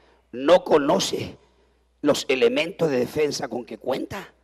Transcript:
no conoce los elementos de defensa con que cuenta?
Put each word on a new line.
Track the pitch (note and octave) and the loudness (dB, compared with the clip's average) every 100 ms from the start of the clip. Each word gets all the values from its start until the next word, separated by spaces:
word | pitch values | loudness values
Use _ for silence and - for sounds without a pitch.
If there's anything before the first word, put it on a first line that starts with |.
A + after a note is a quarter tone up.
| _ _ _ | _ _ _
no | A#2+ C#3+ F3+ | -4 4 4
conoce | - D#3 C#3+ F#3+ - - - - _ _ _ _ _ _ | 6 2 2 0 0 -6 -8 -14 _ _ _ _ _ _
los | C#3+ B2+ - | 0 0 0
elementos | C3 A#2 C3 E3 - D#3+ | 2 2 2 -4 -2 0
de | B2+ | 0
defensa | B2 D3+ D3 - C#3 | -2 -2 -2 -2 -6
con | C#3 A#2 | -8 -10
que | A2+ | -10
cuenta? | B2 - - G3+ - _ | -6 -6 -6 -10 -14 _